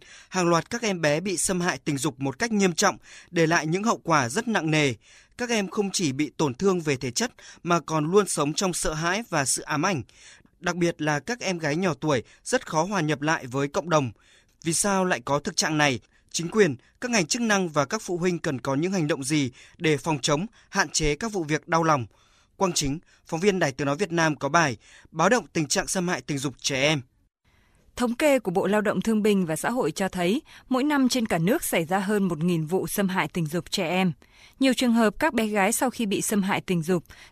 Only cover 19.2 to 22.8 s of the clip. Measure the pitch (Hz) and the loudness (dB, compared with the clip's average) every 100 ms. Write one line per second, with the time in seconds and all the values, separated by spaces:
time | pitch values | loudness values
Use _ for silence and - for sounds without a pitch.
19.2 | 135 151 131 - - - 160 143 170 151 | 0 0 0 -4 -20 -4 0 0 0 -2
20.2 | - 147 208 _ _ - 147 - 156 147 | 0 0 -2 _ _ -2 0 0 0 -2
21.2 | 233 208 151 151 - 165 160 143 110 _ | -4 -4 -2 -4 0 2 4 2 0 _
22.2 | _ _ _ - 190 175 | _ _ _ -2 -2 0